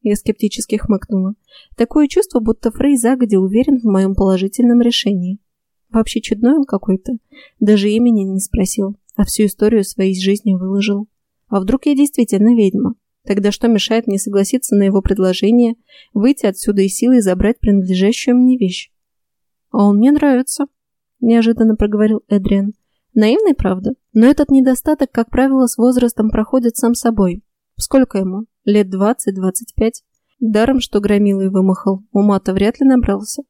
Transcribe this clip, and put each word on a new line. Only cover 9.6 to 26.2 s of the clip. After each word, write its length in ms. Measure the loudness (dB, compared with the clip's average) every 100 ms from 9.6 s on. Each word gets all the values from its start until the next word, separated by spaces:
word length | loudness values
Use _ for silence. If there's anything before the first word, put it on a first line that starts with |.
| 0 2
своей 360 | -2 -2 -2 0
жизни 340 | -2 -2 0
выложил. 540 | -2 -2 -2 -2 -4 -6 _ _ _ _
А 120 | -4
вдруг 260 | -2 -2 0
я 100 | 0
действительно 580 | 0 0 -2 2 2
ведьма? 400 | 4 2 0 -4 -6 _ _ -6
Тогда 240 | -2 -2
что 160 | 0 0
мешает 400 | 0 0 -2 -2
мне 120 | -4
согласиться 580 | 0 0 0 -2 0 0
на 80 |
его 180 | 2 0
предложение 720 | 0 0 0 0 2 2 2 -2 _ -20 _
выйти 320 | 0 0 2 -2
отсюда 360 | -2 -4 0
и 60 | 0
силой 320 | 0 2 2
забрать 380 | 2 0 0 0
принадлежащую 760 | 0 0 0 0 0 0 0 2
мне 200 | 2 2
вещь? 360 | -2 -4 -14 _ _ _ _ _ _ _ _
«А 140 | 0 2
он 80 | 4
мне 160 | 4
нравится», 540 | 4 2 0 -2 -6 -8 _ _ _ _ _
неожиданно 540 | 2 2 2 2 2
проговорил 480 | 2 -2 0 0 -2 _
Эдриан. 440 | -2 0 0 -2 -8 _ _ _
«Наивный, 400 | 0 2 2 2
правда? 400 | 0 -2 -2 -6 -10 _
Но 140 | 4 4
этот 240 | 4 2
недостаток, 600 | 4 4 0 -2 -2 -2
как 200 | -2 -2
правило, 360 | 0 0 2 0
с 100 | 2
возрастом 540 | 0 2 -2 0